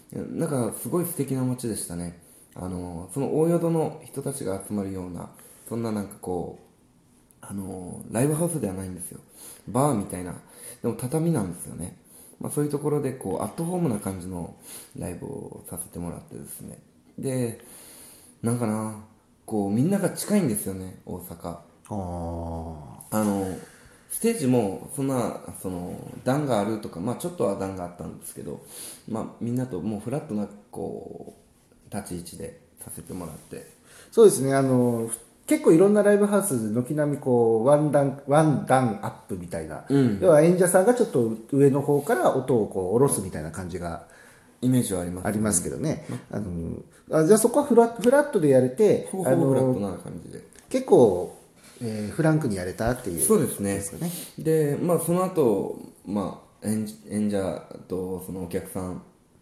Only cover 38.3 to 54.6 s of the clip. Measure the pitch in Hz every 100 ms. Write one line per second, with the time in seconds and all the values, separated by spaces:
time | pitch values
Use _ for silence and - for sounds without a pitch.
38.3 | 147 156 117 104 131 120 101 110 - -
39.3 | 92 85 82 80 73 - 139 123 98 180
40.3 | - 165 180 185 185 190 247 214 139 113
41.3 | 110 - 139 139 139 143 143 131 262 233
42.3 | 131 127 120 101 98 90 117 135 117 95
43.3 | 82 78 85 90 87 85 80 - - -
44.3 | - _ _ 127 127 104 90 87 90 101
45.3 | 107 107 90 85 67 156 - - 123 -
46.3 | 107 101 85 85 80 - - - 156 160
47.3 | 214 240 294 285 233 233 208 233 285 294
48.3 | 202 147 131 127 - 208 139 - 190 131
49.3 | 135 135 131 131 120 101 90 101 85 -
50.3 | - - - - 262 262 170 113 90 87
51.3 | - - _ - - 117 107 104 - 156
52.3 | 151 135 95 90 90 113 123 98 85 -
53.3 | 208 117 - 101 98 - - 170 175 -
54.3 | - 151 160